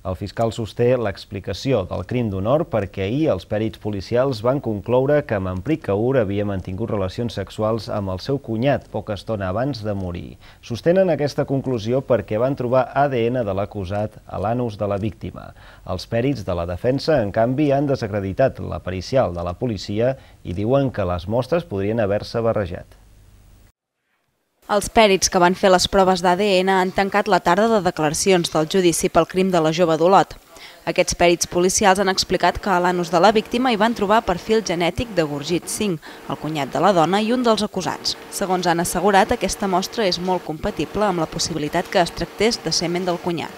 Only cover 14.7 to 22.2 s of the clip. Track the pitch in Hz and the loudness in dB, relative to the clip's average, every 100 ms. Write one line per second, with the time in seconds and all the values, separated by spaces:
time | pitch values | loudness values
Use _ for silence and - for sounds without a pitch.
14.7 | 101 104 101 107 - 90 - 50 - - | -4 -4 -2 -4 -6 -12 -14 -18 -20 -20
15.7 | - - 92 - 117 127 131 95 87 85 | -20 -10 -8 -4 -2 0 -2 -4 -4 -4
16.7 | 87 120 135 - 151 104 95 113 131 151 | -2 -2 -2 0 0 0 0 0 2 2
17.7 | 135 143 135 110 104 98 90 131 - 92 | 2 2 -2 -2 -4 -4 0 0 0 -8
18.7 | 87 92 92 90 131 104 87 87 87 127 | -8 -6 -6 -2 0 0 -2 -6 -4 -4
19.7 | 101 - 104 120 135 - - - 92 107 | -4 -4 -2 0 -2 -10 -18 -10 -4 0
20.7 | 139 135 190 92 90 87 117 - 170 165 | 2 2 -2 -2 -4 -2 -2 0 -2 -2
21.7 | 98 98 117 101 104 | -4 -2 0 0 -2